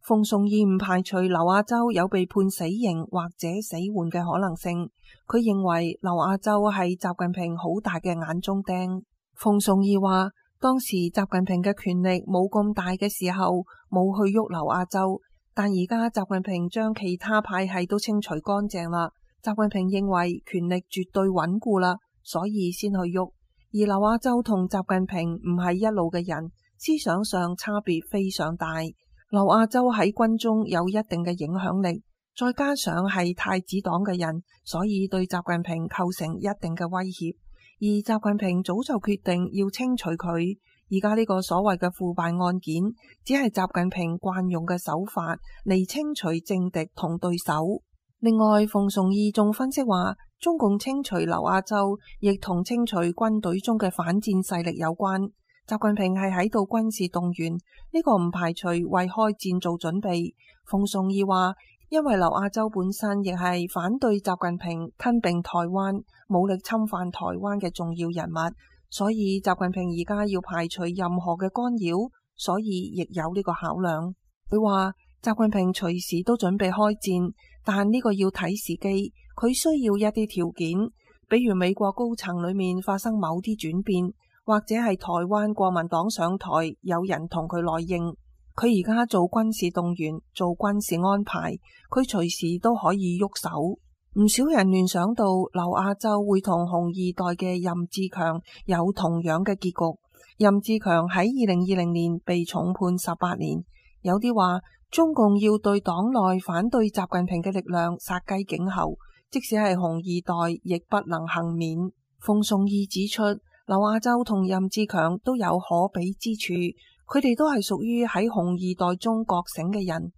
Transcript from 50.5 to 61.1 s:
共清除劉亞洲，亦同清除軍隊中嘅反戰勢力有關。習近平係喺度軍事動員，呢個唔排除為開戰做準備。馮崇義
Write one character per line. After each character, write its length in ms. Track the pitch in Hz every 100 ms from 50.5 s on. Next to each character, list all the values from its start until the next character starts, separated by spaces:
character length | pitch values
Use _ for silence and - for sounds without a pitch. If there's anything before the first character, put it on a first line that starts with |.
| 330
共 180 | 226 202
清 240 | 262 269
除 140 | 277 180
劉 180 | 165
亞 260 | 170 165 190
洲， 340 | 190 208 196 202 - -
亦 180 | 202 202
同 260 | - 180
清 220 | 190 240 240
除 120 | 190
軍 440 | 170 175 226 214
隊 160 | 196 180
中 220 | 220 226
嘅 100 | 196
反 260 | - 170 190
戰 240 | 214 190 190
勢 180 | 180
力 140 | 170 -
有 120 | 165
關。 420 | 165 196 190 196 _ _ _ -
習 160 | 214
近 140 | 214 208
平 180 | 185
係 160 | 190 196
喺 200 | 180 202
度 80 | 214 196
軍 260 | 226 226
事 140 | 214 180
動 240 | 175 175
員， 220 | 175 165
呢 480 | 170 - - - 330
個 160 | 330 214
唔 120 | 175
排 220 | 175 170
除 160 | 170 180
為 160 | 170
開 480 | 175 190 185 180 220
戰 280 | 208 185 180
做 180 | 175 170
準 220 | 165 175
備。 320 | 208 175 170 - _ _ -
馮 220 | 196 202
崇 160 | 196
義 180 | 190